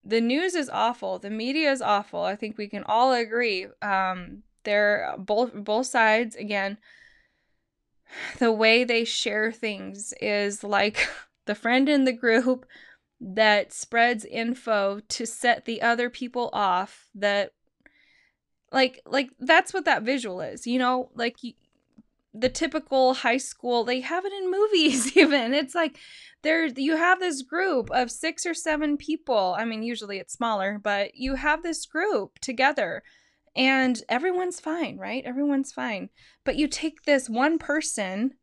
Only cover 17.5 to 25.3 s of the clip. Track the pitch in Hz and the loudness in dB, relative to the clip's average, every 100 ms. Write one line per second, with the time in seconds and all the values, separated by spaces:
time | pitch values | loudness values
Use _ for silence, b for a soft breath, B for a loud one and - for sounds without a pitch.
17.5 | _ _ _ _ b b b b b _ | _ _ _ _ b b b b b _
18.5 | _ _ 262 254 254 - 269 269 _ 254 | _ _ 0 0 -2 -4 -2 -2 _ 4
19.5 | 330 392 381 320 262 220 277 233 180 160 | 4 4 -2 0 0 0 -2 -4 -8 -10
20.5 | - 233 247 247 254 254 - 233 240 240 | -10 -4 0 2 0 -4 -6 -6 -6 -16
21.5 | - _ _ _ - _ _ _ 214 247 | -16 _ _ _ -20 _ _ _ -2 -2
22.5 | 247 320 311 302 269 254 254 247 247 - | 0 -2 -2 0 4 4 4 0 0 -2
23.5 | - 240 240 233 254 254 339 392 392 370 | -10 -2 0 0 -2 -2 -4 -4 -4 -2
24.5 | 370 427 392 302 262 240 330 320 | 2 2 4 4 2 2 6 6